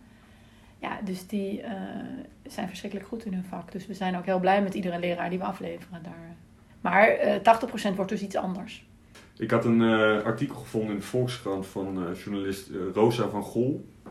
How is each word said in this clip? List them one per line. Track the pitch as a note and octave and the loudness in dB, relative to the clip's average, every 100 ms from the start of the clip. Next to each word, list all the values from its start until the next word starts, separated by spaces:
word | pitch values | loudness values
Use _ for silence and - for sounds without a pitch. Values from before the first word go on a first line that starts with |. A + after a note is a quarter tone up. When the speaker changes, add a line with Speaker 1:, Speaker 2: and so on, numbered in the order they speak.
| - - - - - - - - | -14 -20 -20 -20 -20 -20 -20 -12
Speaker 1:
Ja, | - - | -10 -6
dus | G3 F#3 - | -4 -6 -4
die, | G#3 G3 G#3 | -4 -2 -4
eh, | A#3+ G3 F#3+ - - - - - C#4+ | -6 -8 -6 -8 -8 -10 -14 -18 -12
zijn | - F#3 | -8 -8
verschrikkelijk | - G3+ G3+ - | -8 -8 -8 -8
goed | A3+ | -8
in | A3 | -6
hun | F#3 | -6
vak. | F#3 F3+ E3+ | -6 -10 -10
Dus | F#3+ G3+ | -10 -10
we | |
zijn | F#3+ F#3 F3+ | -4 -2 -2
ook | |
heel | F3 F#3 | 0 2
blij | F#3 G3+ | 4 4
met | G3 | 2
iedere | G3+ F#3 F3 | -2 -4 -2
leraar | F3 F3 F3 | -2 -2 -2
die | F3+ | -4
we | |
afleveren | F3+ F3+ F3 E3+ - E3+ | -4 -6 -8 -10 -12 -14
daar. | E3 E3+ E3 E3+ - - - - | -14 -14 -16 -18 -20 -20 -20 -6
Maar, | F3+ F#3 A3 | 4 8 8
eh, | - G#3+ | 6 2
tachtig | G3+ A3+ A3+ B3 | 6 6 6 2
procent | A3 G#3 F#3+ | -2 -2 0
wordt | F#3+ | -2
dus | G#3+ | -4
iets | G3+ - | -4 -4
anders. | F#3 F#3 - - - - - - - - | -2 -4 -10 -14 -20 -20 -20 -20 -20 -8
Speaker 2:
Ik | A2+ | 0
had | A#2+ | 2
een, | A#2 A2+ | 6 6
eh, | A2+ A2 G#2+ G#2+ | 6 6 6 6
artikel | A2+ A#2 C#3+ - | 2 0 -4 -6
gevonden | - A2+ G#2+ | -6 -4 -2
in | G2+ | -4
de | |
Volkskrant | - B2+ B2 - G2+ G2 F#2+ | -2 0 0 -2 -4 -4 -6
van, | G2+ F#2+ F#2+ F2 | -6 -4 -4 -4
eh, | F#2 | -6
journalist, | G#2 G2+ G2 F#2+ - | -6 -4 -4 -6 -6
eh, | F2 F#2 | -6 -2
Rosa | F#2+ A#2 A#2 G2+ | 4 6 4 0
van | G2+ | -2
Gol, | G2 A#2 B2+ D#3+ - - - | -2 0 0 -2 -8 -18 -20